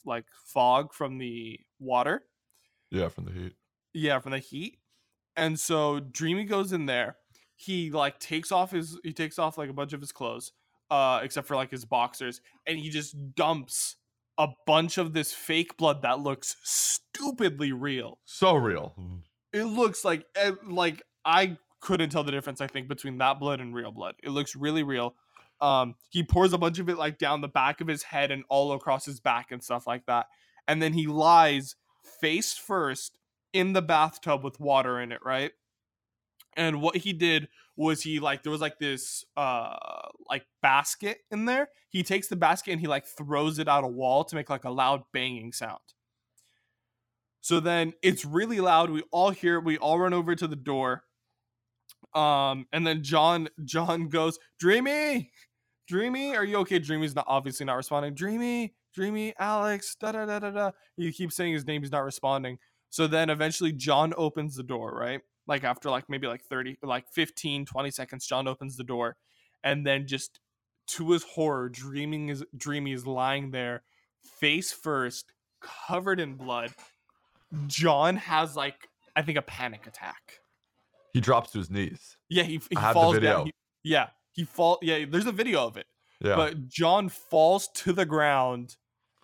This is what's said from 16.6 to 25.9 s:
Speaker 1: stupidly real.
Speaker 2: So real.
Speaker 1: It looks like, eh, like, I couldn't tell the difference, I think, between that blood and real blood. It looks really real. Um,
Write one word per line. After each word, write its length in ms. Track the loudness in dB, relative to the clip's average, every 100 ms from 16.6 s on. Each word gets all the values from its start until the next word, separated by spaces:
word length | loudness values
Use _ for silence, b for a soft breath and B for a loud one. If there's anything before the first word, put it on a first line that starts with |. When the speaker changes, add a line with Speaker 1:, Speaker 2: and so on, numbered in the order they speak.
Speaker 1:
stupidly 1080 | -4 0 0 -2 -6 -8 -6 0 0 2 -2
real. 480 | -2 -4 -4 -6 -14 -18
Speaker 2:
So 280 | 2 6 6
real. 420 | 4 0 -4 -12 -12 -12 -16 _ _
Speaker 1:
It 120 | -4
looks 400 | -2 2 2 2
like, 220 | 0 -2 -4
eh, 180 | 0 0 0
like, 380 | -4 0 0 -2 -14 _
I 340 | 2 4 4 -2 _ _
couldn't 300 | -2 0 2
tell 140 | 0
the 80 | 0
difference, 280 | -2 -4 -6
I 60 | -6
think, 220 | -6 -8
between 300 | -8 -8 0
that 200 | 2 2
blood 220 | -2 -4
and 140 | -6
real 180 | -8 -10
blood. 240 | -8 -10 -8
It 80 | -6
looks 260 | -4 -4 -4
really 260 | -2 0
real. 340 | 0 -2 -2 -6 b b b _
Um, 340 | 2 4 2